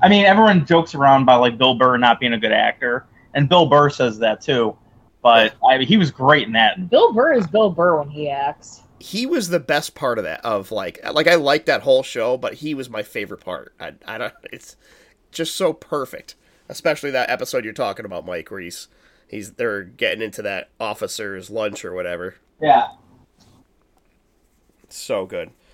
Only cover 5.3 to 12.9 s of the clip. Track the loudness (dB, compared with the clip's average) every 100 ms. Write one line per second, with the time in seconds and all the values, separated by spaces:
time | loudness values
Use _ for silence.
5.3 | 6 4 2 2 2 2 2 2 0 4
6.3 | 4 2 2 2 0 0 2 4 2 2
7.3 | 0 0 0 0 0 0 0 -4 -10 -8
8.3 | -6 -6 -8 -16 -20 _ _ -12 -8 -4
9.3 | -4 -2 -4 -2 -4 -4 -8 -6 -4 -6
10.3 | -8 -6 -6 -6 -8 -10 -10 -6 -2 2
11.3 | 2 2 0 0 -2 2 2 0 -6 -4
12.3 | -4 -6 -8 -10 -10 -10